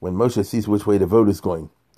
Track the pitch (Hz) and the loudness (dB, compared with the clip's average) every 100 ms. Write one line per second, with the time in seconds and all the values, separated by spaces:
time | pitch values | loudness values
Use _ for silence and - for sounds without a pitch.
0 | 92 90 123 117 98 117 101 104 104 101 | -8 -2 0 0 -2 -4 -2 -2 2 0
1 | 90 110 107 101 98 82 76 - _ | 2 4 4 2 -4 -6 -8 -18 _